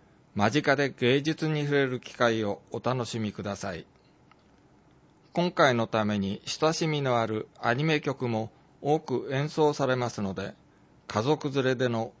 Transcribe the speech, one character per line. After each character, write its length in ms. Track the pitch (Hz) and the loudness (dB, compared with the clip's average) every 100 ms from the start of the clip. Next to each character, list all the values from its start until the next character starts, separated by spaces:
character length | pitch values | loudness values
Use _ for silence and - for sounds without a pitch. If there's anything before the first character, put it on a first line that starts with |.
| _ _ _ | _ _ _
間 160 | - 104 | 0 2
近 260 | 135 147 139 | 2 2 2
で 180 | 139 - | 0 2
芸 260 | 120 139 | 2 4
術 260 | 143 156 160 | 2 -2 -2
に 140 | 151 | -2
触 100 | 147 143 | 2 2
れ 100 | 135 | 2
る 140 | 123 | -2
機 140 | - | -6
会 300 | - 120 113 | 0 2 2
を 160 | 104 98 - | 0 -4 -8
お 100 | 117 | -6
楽 260 | 117 127 117 | -2 -2 -2
し 120 | 117 | -4
み 140 | 107 | -4
く 100 | 92 | -4
だ 140 | 101 98 | -8 -6
さ 180 | 101 | -8
い。 120 | 87 - _ _ _ _ _ _ _ _ _ _ _ _ _ _ | -8 -12 _ _ _ _ _ _ _ _ _ _ _ _ _ _
今 180 | - 175 | -2 0
回 220 | 175 147 | 4 4
の 120 | 120 110 | 4 0
た 180 | 113 | 0
め 140 | 104 104 | 0 0
に 240 | 95 104 | -2 -4
親 280 | - - 156 | -8 -2 0
し 140 | 160 160 | 0 0
み 140 | 151 | 0
の 200 | 139 120 | 0 2
あ 60 | 113 | 0
る 220 | 110 - - | -2 -8 -4
ア 120 | 117 | -2
ニ 120 | 120 | 0
メ 160 | 160 151 | 2 0
曲 280 | 147 127 123 | 0 -4 -2
も 220 | 113 113 _ _ - | -2 -4 _ _ -6
多 180 | 143 151 | -2 0
く 280 | - 120 120 | 0 -4 -2
演 160 | 135 151 | -4 -2
奏 240 | - 151 | 2 2
さ 140 | 143 131 | 2 0
れ 100 | 127 | 0
ま 140 | 120 | -2
す 100 | - | -4
の 140 | 101 | -6
で、 200 | 92 98 - _ _ _ _ - | -4 -8 -12 _ _ _ _ -6
家 160 | 104 | -2
族 280 | 120 147 147 | 0 0 -2
連 140 | 135 | -2
れ 100 | 127 | 0
で 140 | 131 127 | 0 0
の 240 | 117 - - | 0 -4 -6